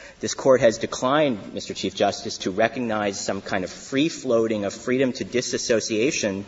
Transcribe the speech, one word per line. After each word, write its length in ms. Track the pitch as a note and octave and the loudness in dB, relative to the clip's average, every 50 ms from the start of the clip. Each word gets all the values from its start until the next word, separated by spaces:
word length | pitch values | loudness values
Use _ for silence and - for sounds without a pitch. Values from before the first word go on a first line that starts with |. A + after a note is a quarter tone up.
| - - - - | -20 -20 -12 -6
This 140 | - G#2+ - | -6 -6 -4
Court 260 | - - C#3 B2+ A#2 | 2 4 6 6 8
has 180 | B2+ A2+ G#2+ | 8 6 4
declined, 760 | - - - - - C3 B2+ C#3+ D#3 D3+ C3+ A2+ F#2+ - - - | 4 -4 -6 -4 0 0 2 4 4 4 2 0 -2 -6 -10 -10
Mister 200 | G2 - - F#2+ | -10 -8 -8 -8
Chief 220 | - - - - | -4 -4 -4 0
Justice, 440 | - G#2 G2 - - - G#2+ - - | 2 2 2 2 -2 -6 -8 -6 -4
to 120 | - G2+ | -4 -2
recognize 680 | F2+ G#2 A2 A#2 - C3 A#2+ A2+ G#2+ G#2+ G#2 G2+ G2 | 0 2 2 2 2 -2 -4 -2 -2 0 -2 -2 -4
some 240 | - - - G2 G2 | -4 -4 -4 -4 -4
kind 220 | - - A2 F#2+ F2+ | -4 -4 -4 -4 -4
of 60 | E2+ | -4
free-floating 960 | - - - - C3+ C3+ D#3 E3 - - - C3 A#2 A2+ A2+ A2 A2 G#2 G2 | -8 -12 -10 -2 0 0 0 0 -2 -4 -2 2 2 2 2 2 0 -2 -2
of 80 | F#2+ - | -4 -6
freedom 400 | - - B2+ B2+ C3 C3+ B2 A#2 | -6 -2 0 2 2 2 0 0
to 100 | - G#2 | -4 -6
disassociation 1200 | F#2+ - B2 - - B2+ - - - A#2 G#2+ - - A2+ G#2 A#2+ D#3 D#3+ - - G2+ F#2+ G2 G2+ | -2 -2 -2 -2 -2 -4 -2 0 2 2 2 2 0 0 0 0 0 0 0 -2 -2 -2 -4 -6